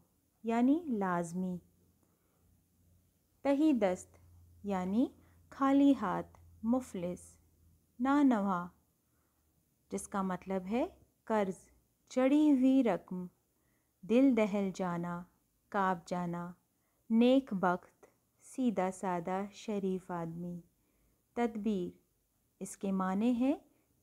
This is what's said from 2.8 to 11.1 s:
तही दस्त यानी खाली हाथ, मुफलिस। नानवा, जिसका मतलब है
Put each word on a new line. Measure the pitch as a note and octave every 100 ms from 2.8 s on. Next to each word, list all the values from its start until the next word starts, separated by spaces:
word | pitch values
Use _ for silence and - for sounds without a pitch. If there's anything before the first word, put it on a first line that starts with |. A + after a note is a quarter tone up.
| _ _ _ _ _ _ C4+
तही | C#4 D#4
दस्त | B3 G3 F#3 - - - - - - G3+
यानी | F#3 F#3 G#3+ D#4 - _ _ _
खाली | - C4+ C#4 C#4+
हाथ, | C4 G3 E3+ E3+ - - - A3
मुफलिस। | B3+ B3+ F#3+ F3 F3+ - _ _ _ _ _ _ -
नानवा, | C4 C#4+ C#4 A3 G3+ F3+ F3+ _ _ _ _ _ _ _ _ _ _ _ _
जिसका | G3 - G3+
मतलब | F#3+ F3+ F#3+ F#3+ F#3
है | A#3+ F4 - _